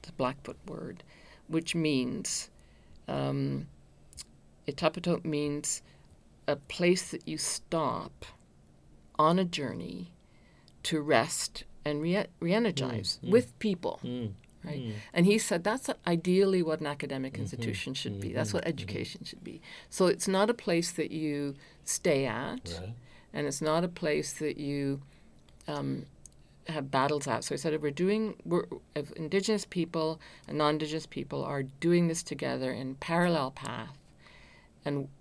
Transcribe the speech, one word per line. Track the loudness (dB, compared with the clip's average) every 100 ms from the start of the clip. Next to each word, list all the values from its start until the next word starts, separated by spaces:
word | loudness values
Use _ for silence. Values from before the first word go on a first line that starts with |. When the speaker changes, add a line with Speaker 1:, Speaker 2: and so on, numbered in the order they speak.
Speaker 1:
the | -18
Blackfoot | -2 -2 -2 -10 -12 -12
word, | -10 -10 -12 -16 -20 -20 -20 -4
which | -2 0 0
means, | 2 2 2 -2 -4 -6 -6 -16 -20 -20 -20 -18 -6
um, | -2 0 0 0 -2 -6 -14 -20 -20 -20 -18 -18 -20 -20 -10 -8
Itapatope | 0 0 0 0 0
means | 0 0 0 -2 -4 -6 -8 -20 -20 -20 -20 -10 -2
a | -2
place | -4 2 4 4 2
that | -8 -6
you | -4
stop | -2 -4 -2 0 2 0 -6 -14 -20 -20 -20 -20 -20 -20 -20 -20 -20 4
on | 6 6
a |
journey | 2 0 -4 -4 -8 -10 -12 -16 -20 -20 -20 -20 -20 -8
to | -2 -2
rest | 4 4 4 -2 -6 -8 -14 -8
and | -2 0
re-, | 2 0 0 -4
re-energize | 2 4 4 2 -2 -2 -4 -4
Speaker 2:
Mm, | 6
mm. |
Speaker 1:
with | 6 4 -2
people, | -2 0 -2 -4
Speaker 2:
Mm, | -6 -4 -6 -8 -18 -16
Speaker 1:
right? | -10 -8
Speaker 2:
mm. | -6 -8 -4
Speaker 1:
And | 6
he | 8 8
said | 4 2
that's | 2 0 -2 -2 2
ideally | 2 4 6 6 4
what | 2 0
an | -2
academic | -4 -6 -4 -4
Speaker 2:
Mm-hmm, | -4
Speaker 1:
institution | -6 -4 -4 -4 -4
should | -4 -4 -4
be. | -4
That's | -2 0
Speaker 2:
mm-hmm, | 0
Speaker 1:
what |
Speaker 2:
mm-hmm. | -2
Speaker 1:
education | -4 -6 -6 -6 -8
should | -12 -12
be. | -14 -14 -16 -18 -12
So | 2 4
it's | 4 2
not | 2 4
a |
place | 2 2 2 0
that | -2 -4
you | -2 -2 -2 -4 -6 -16 -14
stay | -4 0 2 4 2
at, | -2 -4 -8 -8 -8
Speaker 2:
Right. | -8 -12 -16 -20 -12
Speaker 1:
and | -6 -4
it's | -2
not | 2 2
a | 2
place | -2 0 0 -2
that | -4 -4 -2
you, | -4 -2 0 -2 -6 -20 -20 -20 -20 -18 -8
um, | -4 -4 -4 -8 -18 -20 -20 -20 -16 -6
have | -6 0
battles | 2 2 2 0
at. | -2
So | -2
he | -2
said, | 0
if | 0
we're | -2
doing, | 0 2 2 0 -4
we're, | 0 0 0 -8 -8
if | -6 -6
Indigenous | -8 0 0 2 0
people | 0 -2 0 0 0 -2 -10 -20 -6
and | 2
non-Indigenous | 4 4 0 -4 -6
people | -8 -6 -4
are | -2 -2
doing | -4 0 4 6 6
this | 2
together | -4 -4 -2 -2 -2
in | -2 -6 -6
parallel | 0 2 4 4 0
path | -4 -8 -8 -8 -14 -20 -20 -20 -20 -20 -20 -20 -10
and | -4 -4 -4 -12